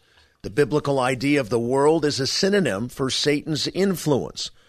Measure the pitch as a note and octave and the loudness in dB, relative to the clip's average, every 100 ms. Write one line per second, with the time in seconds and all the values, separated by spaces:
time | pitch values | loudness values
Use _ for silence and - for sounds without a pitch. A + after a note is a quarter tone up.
0 | _ _ _ _ G2+ G#2 C3+ D3 C#3+ C3+ | _ _ _ _ -8 0 2 2 0 0
1 | B2+ C3 C#3 C#3+ A2 A#2 A#2 C3+ C#3+ E3 | 0 0 0 0 2 -2 0 2 4 4
2 | D3 B2 C3 - F#3+ G3+ D3 F#2+ B2 - | 2 -2 -2 0 2 2 2 -2 -4 -4
3 | C3 A#2+ D3 D3 - C#3+ D3+ - G3 F3 | -4 0 0 0 -2 -4 -4 0 0 0
4 | D#3 B2+ D#2+ - - - | 0 0 -2 -8 -12 -14